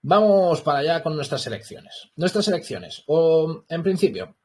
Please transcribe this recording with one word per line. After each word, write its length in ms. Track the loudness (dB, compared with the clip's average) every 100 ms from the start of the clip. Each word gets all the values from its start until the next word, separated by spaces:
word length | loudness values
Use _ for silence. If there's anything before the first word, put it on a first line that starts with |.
Vamos 600 | 4 4 6 4 4 2
para 180 | 0 0
allá 220 | 0 -2
con 140 | -2 -6
nuestras 260 | -6 -6
selecciones. 680 | -6 -10 -12 -20 -20 -20 -20 -4
Nuestras 260 | -2 0
selecciones, 600 | -2 -2 -6 -12 -12 -18 -2
o, 580 | 2 4 4 0 -6 _
en 140 | -4
principio 520 | -2 0 0 -2 -12 _